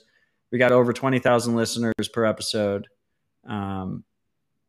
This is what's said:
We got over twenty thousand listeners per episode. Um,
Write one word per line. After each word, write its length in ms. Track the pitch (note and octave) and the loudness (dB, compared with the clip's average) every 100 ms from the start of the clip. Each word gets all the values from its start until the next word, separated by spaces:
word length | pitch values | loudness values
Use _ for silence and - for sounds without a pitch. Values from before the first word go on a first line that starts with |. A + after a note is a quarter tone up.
| _ _ _ _ _ | _ _ _ _ _
We 60 | A#2+ | 2
got 140 | B2 | 4
over 220 | B2 A#2+ | 6 4
twenty 260 | A2+ C3 B2+ | 0 0 0
thousand 380 | B2+ A#2+ A#2 A#2 | 2 2 2 0
listeners 500 | A2+ A#2 A#2 A2 G#2 | -2 -2 -2 -2 -4
per 100 | A#2 | 0
episode. 640 | A2 G#2+ - A2 G2+ G2+ G#2+ _ _ _ _ _ - | 0 -2 -4 -2 -2 -2 -8 _ _ _ _ _ -10
Um, 560 | G#2 G2 F#2+ F#2 G2 - _ _ _ _ _ | -8 -6 -6 -8 -10 -14 _ _ _ _ _